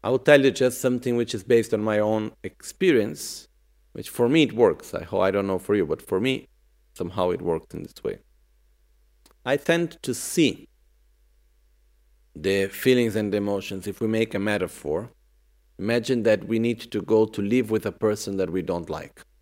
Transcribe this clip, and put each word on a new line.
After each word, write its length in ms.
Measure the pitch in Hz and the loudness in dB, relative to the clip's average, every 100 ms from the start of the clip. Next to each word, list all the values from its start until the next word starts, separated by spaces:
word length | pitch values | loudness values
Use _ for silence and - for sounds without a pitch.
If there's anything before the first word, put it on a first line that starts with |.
I 60 | - | 0
will 100 | 127 | 0
tell 220 | 131 147 | 6 8
you 100 | 135 | 6
just 280 | 98 127 123 | 2 0 2
something 380 | 131 123 123 120 | -2 0 -2 -2
which 160 | 117 | -2
is 100 | 110 | -6
based 300 | 107 117 110 | 2 2 4
on 80 | 107 | -2
my 180 | 107 107 | 0 0
own 320 | 107 110 107 - | 2 0 -4 -10
experience, 1040 | 92 _ - - 190 131 107 147 - - - _ _ _ _ | -16 _ -20 -2 2 4 2 -6 -12 -14 -18 _ _ _ _
which 180 | - - | -16 -14
for 200 | - 120 | -2 2
me 140 | 156 | 4
it 100 | 147 | 2
works. 400 | 110 110 78 - | 4 4 4 -6
I 100 | 85 | -10
ho-, 180 | 82 98 | -4 0
I 100 | 95 | 2
don't 160 | 98 98 | 0 -2
know 120 | 95 | -4
for 160 | - 104 | 0 0
you, 100 | 80 | 0
but 160 | 76 | -4
for 200 | - 92 | -2 -2
me, 260 | 123 131 - _ _ _ _ | -2 -4 -8 _ _ _ _
somehow 380 | - 87 92 90 | -10 -8 -2 -2
it 100 | 87 | -2
worked 320 | 87 80 - | -2 -4 -6
in 100 | - | -14
this 200 | - - | -14 -10
way. 160 | - - _ _ _ _ _ _ _ _ _ _ _ _ 123 | -10 -10 _ _ _ _ _ _ _ _ _ _ _ _ -2
I 120 | 143 | -2
tend 400 | - 170 170 - | 2 0 0 -6
to 100 | - | -8
see 540 | 120 - - 147 - - _ _ _ _ _ _ _ _ _ _ _ _ _ _ _ _ 76 | -6 -4 2 2 0 -14 _ _ _ _ _ _ _ _ _ _ _ _ _ _ _ _ -6
the 320 | 85 98 95 | 0 0 0
feelings 480 | - 131 127 117 104 | 0 4 4 4 0
and 160 | 104 | -2
the 40 | 104 | -2
emotions, 500 | 101 101 95 95 101 | -2 -4 -6 -10 -10
if 120 | 95 | -4
we 80 | 113 | -2
make 260 | 110 113 | 0 0
a 60 | 101 | -2
metaphor, 680 | 101 104 90 - 69 78 123 _ _ _ _ _ _ - | -2 -2 -4 -6 -6 -4 -6 _ _ _ _ _ _ -8
imagine 460 | 98 117 113 123 | -2 -2 0 0
that 240 | 110 107 - | 2 2 2
we 100 | 113 | -2
need 200 | 117 117 | 0 -2
to 220 | - 104 | -6 -8
go 240 | - 110 110 | 2 4 4
to 160 | - | 0
live 280 | 101 123 107 | 0 0 2
with 160 | 110 107 | -2 -4
a 60 | |
person 460 | - 110 104 - 98 | -2 -2 -2 -4 -4
that 120 | 92 | -2
we 120 | 90 | -2
don't 280 | 85 87 82 | -4 -4 -4
like. 320 | 78 - - - _ | -10 -10 -20 -20 _